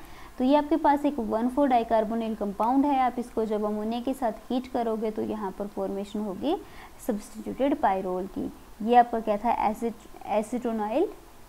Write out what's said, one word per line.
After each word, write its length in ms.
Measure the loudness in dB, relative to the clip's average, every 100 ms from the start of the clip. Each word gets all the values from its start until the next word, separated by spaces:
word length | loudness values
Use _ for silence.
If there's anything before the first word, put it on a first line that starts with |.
| -10 -16 -18 -2
तो 60 |
ये 120 | 4 4
आपके 220 | 4 2
पास 280 | 4 4 2
एक 140 | -2
वन 300 | -2 0 0
फ़ोर 180 | 2 4
डाइकार्बोनिल 680 | 4 4 2 2 -2 -2 -4
compound 500 | -4 0 2 4 4
है, 140 | 4
आप 160 | 2 0
इसको 260 | -4 -2 0
जब 180 | 0
अमोनिया 380 | 0 -2 -2 -2
के 120 | -4
साथ 180 | -2 -2
हीट 360 | -4 -4 -4 -2
करोगे 440 | -2 -2 0 -2
तो 100 | -2
यहाँ 300 | -4 -2 -4
पर 160 | -6 -8
formation 520 | -4 -4 -4 -6 -4
होगी 380 | -4 -2 -2 -2 -4 -16 -18 -8 -4
substituted 720 | -4 -6 -12 -10 0 0 2
pyrrole 480 | 2 0 -2 -4 -4
की। 260 | -6 -8 -8 -18 -6
ये 140 | 6 6
आपका 240 | 6 2
क्या 180 | 0 0
था? 320 | 0 2 0
एसिट-, 560 | 0 -4 -6 -14 -16 -2
एसीटोनाइल 840 | -2 -2 -4 -2 -2 -2 0 0 -2 -18 -20